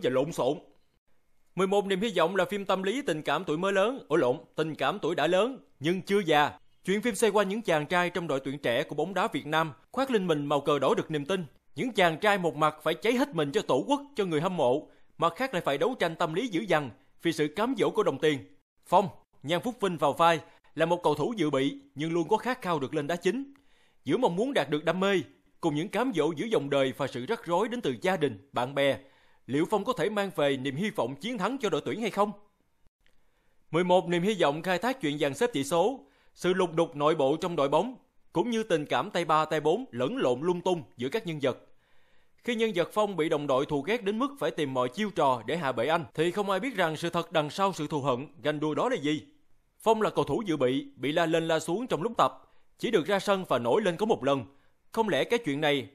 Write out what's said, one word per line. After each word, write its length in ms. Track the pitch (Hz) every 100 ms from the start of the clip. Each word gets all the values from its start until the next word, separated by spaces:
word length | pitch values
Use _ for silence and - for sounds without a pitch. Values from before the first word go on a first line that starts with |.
và 60 | 151
lộn 220 | 131 151
xộn. 260 | 160 127 170 - _ _ _ _ _ _ _ _ 170
Mười 120 | 190
một 180 | 202 196
Niềm 160 | 190
Hy 100 | 233 175
Vọng 180 | 165 196
là 100 | 180
phim 200 | 202 196
tâm 180 | 190
lý 180 | 190 254
tình 200 | 285 156
cảm 220 | 143 147
tuổi 140 | 190 156
mới 160 | 190
lớn, 320 | 196 208 262 -
ủa 80 | 160
lộn, 220 | 123 127 - -
tình 200 | 156 139
cảm 240 | 139 202
tuổi 160 | 147 170
đã 120 | 156
lớn, 300 | 180 240 262 - _
nhưng 220 | 147 185
chưa 180 | - 202
già. 320 | 160 147 139 - - _ -
Chuyện 160 | 208
phim 140 | 240 196
xoay 160 | 220
quanh 180 | 202 190
những 120 | 214
chàng 240 | 208 156 147
trai 240 | 180 175
trong 180 | 185 170
đội 120 | 131
tuyển 200 | 135 147
trẻ 240 | 135 120
của 120 | 147 151
bóng 180 | 165
đá 140 | 185 208
Việt 180 | 143 147
Nam 280 | 156 160 - _
khoác 200 | - 269
lên 160 | 226 185
mình 180 | 147 143
màu 160 | 143
cờ 180 | 156 143
đỏ 140 | 131 185
được 140 | -
niềm 140 | 156 143
tin. 200 | 190 156 - _ -
Những 160 | 247
chàng 260 | 208 175 151
trai 200 | 208 202
một 180 | 170 143
mặt 200 | 156 151
phải 100 | 156
cháy 200 | 170 214
hết 220 | 247 285 165
mình 160 | 143
cho 100 | 165
tổ 220 | - 131 202
quốc, 140 | 277 285 -
cho 100 | 196
người 160 | 151
hâm 160 | 180 175
mộ, 300 | 123 143 - - - -
mặt 160 | 165 170
khác 180 | 262
lại 80 | 180 160
phải 120 | 143
đấu 180 | 196 254
tranh 160 | 175 165
tâm 180 | 170
lý 140 | 165 254
dữ 140 | 180
dằn 280 | 214 156 135 - _ _
vì 100 | 170
sự 160 | 156 151
cám 280 | 202 240 226
dỗ 120 | 156
của 140 | -
đồng 160 | 180 135
tiền. 200 | 156 139 - - _ _ -
Phong, 240 | 180 185 - _ _
Nhan 180 | 135 175
Phúc 140 | 233 -
Vinh 160 | 196 165
vào 160 | 151
vai, 260 | 127 170 165 - _ _ 147
là 100 | 165
một 180 | 175
cầu 120 | 160 147
thủ 180 | 214 233
dự 120 | 151
bị 280 | 135 139 139 - 131
nhưng 180 | 160
luôn 140 | 170 160
có 100 | 214
khát 240 | 240 254
khao 180 | 185 160
được 140 | 127
lên 140 | 151 143
đá 80 | 175
chính. 380 | - 247 277 - _ _ _ _
Giữa 140 | 123 254
mong 180 | 240 175
muốn 180 | 262
đạt 160 | 220 143
được 160 | 151 165
đam 140 | 175
mê, 220 | 196 190 123 _ _ _
cùng 140 | 170 147
những 140 | 202
cám 220 | 196 262 170
dỗ 160 | 151 151
giữa 100 | 233
dòng 240 | 180 139
đời 240 | 139 135 -
và 100 | 135
sự 180 | 123 127
rắc 200 | - 160
rối 220 | 175 220
đến 140 | 240
từ 140 | 156 117
gia 160 | 180 185
đình, 320 | 143 104 -
bạn 240 | 120 127 139
bè, 220 | 139 131 - _ _ _ -
liệu 200 | 139 180
Phong 140 | 208
có 100 | 202
thể 160 | 233 180
mang 220 | 208 196 175
về 220 | 143 135
niềm 180 | 139 135
hy 140 | 214
vọng 260 | - 120 139
chiến 220 | 220 247
thắng 200 | 196 269
cho 120 | 202
đội 120 | 147 127
tuyển 160 | 170
hay 80 | 220
không? 220 | 196 208 175 - _ _ _ _ _ _ - _ _ _ _ _
Mười 120 | 156
một 260 | 180 180 175
Niềm 140 | 175
Hy 100 | 190 202
Vọng 200 | 151 151
khai 160 | 180 180
thác 240 | 240 269
chuyện 180 | 147 147
dàn 140 | 147
xếp 200 | 135 156
tỷ 100 | 139
số, 420 | 135 170 208 269 - _ _ -
sự 180 | 175
lục 220 | 185 175 160
đục 200 | 160 143
nội 200 | 147 151
bộ 220 | 135 160
trong 180 | 180 165
đội 140 | 139
bóng, 260 | 151 233 254 _ _ _
cũng 160 | 165 226
như 140 | 226
tình 220 | 220 165 143
cảm 260 | 127 156
tay 140 | 180 165
ba, 200 | 156 156
tay 140 | 156
bốn 260 | 151 196 262
lẫn 260 | 120 131 262
lộn 240 | 147 123
lung 200 | 170 175
tung 220 | 185 170 123 -
giữa 120 | 127
các 180 | 226 180
nhân 120 | 151
vật. 160 | 131 113 - - _ - - - - _
Khi 120 | - 226
nhân 160 | 226 175
vật 140 | 160
Phong 220 | 214 208 175
bị 140 | 160
đồng 180 | 151 147
đội 180 | 131 151
thù 160 | 143
ghét 220 | 143 240
đến 160 | 196 220
mức 120 | 277 -
phải 120 | 156
tìm 220 | 165 143
mọi 160 | 131 123
chiêu 200 | - 214 170
trò 260 | 139 123 107
để 120 | 165
hạ 140 | 139
bệ 160 | 117 131
anh, 180 | 165 131
thì 180 | - 170
không 180 | 185 202
ai 100 | 190
biết 160 | 262 196
rằng 220 | 165 151
sự 120 | 170
thật 220 | 175 165
đằng 180 | 165 147
sau 240 | 160 196
sự 140 | 160 147
thù 140 | 151
hận, 260 | 139 123 147 -
ganh 160 | 139 147
đua 140 | 151
đó 160 | 143 233
là 60 | 226
gì. 260 | 143 156 - _ _ - _ _
Phong 200 | 214 220
là 80 | 190
cầu 160 | 165 147
thủ 180 | 156 208
dự 120 | 156
bị, 300 | 127 135 143 -
bị 160 | 131
la 140 | 165 165
lên 220 | 165 165
la 120 | 160
xuống 280 | 160 190 254
trong 140 | 151
lúc 120 | 220 -
tập, 140 | 139 - - - _ _
chỉ 120 | 214
được 140 | 220 151
ra 140 | 196
sân 260 | 202 190 175
và 120 | 127
nổi 220 | 120 170
lên 160 | 202 165
có 80 | 214
một 180 | 147
lần. 220 | 131 139 - - _ _ _
Không 180 | 226 214
lẽ 140 | 139
cái 160 | 165 233
chuyện 220 | 147 139
này 260 | 151 143 113